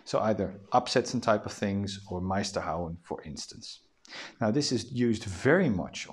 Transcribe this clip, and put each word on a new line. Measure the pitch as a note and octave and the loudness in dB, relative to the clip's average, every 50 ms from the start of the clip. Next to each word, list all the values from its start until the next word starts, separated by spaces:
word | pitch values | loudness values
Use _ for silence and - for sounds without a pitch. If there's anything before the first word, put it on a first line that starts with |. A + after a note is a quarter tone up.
| - | -10
So | - - - | -2 0 2
either | G2+ A2 A2 F#2 G2 E2+ - - - - - | 2 2 2 2 0 -4 -4 -8 -8 2 2
upsets | B2 B2 - - C3 A#2 - - | 2 2 4 2 2 2 2 0
and | B2 - | -2 2
type | - - - - | 4 2 2 2
of | - - | -4 -6
things | - - G#2 G2 G2 G2+ G2 - - - - | -4 -2 0 0 0 0 -2 -4 -8 -10 -6
or | F2+ F2+ | -6 -4
Meisterhauen, | F2+ F#2 F#2 G2 G2+ - - F#2 - - D#2 E2 F2 E2 E2 F2 _ | -2 0 0 0 0 -2 -2 -4 -4 -2 -4 -4 -4 -4 -6 -10 _
for | - - - - | -8 -8 -8 -8
instance. | D#2 C#2+ C#2 - - - - - - - - _ _ _ _ _ - - - - - - - | -10 -10 -10 -12 -12 -14 -16 -14 -16 -16 -18 _ _ _ _ _ -16 -14 -12 -14 -12 -6 -2
Now | A#2 G#2+ | 0 2
this | G#2+ D3 C#3 - C3 | 2 2 2 2 0
is | A2+ - - | 0 -2 -2
used | C3+ A#2+ B2 A#2+ A2 G2+ - | -2 2 2 4 2 2 0
very | G2+ F#2 F2 - C3 D3+ F#3 G3 D3 | -6 -6 0 4 6 6 6 6 4
much | G#2 F2 D2 - - - - - | 2 0 -2 -6 -8 -10 -12 -10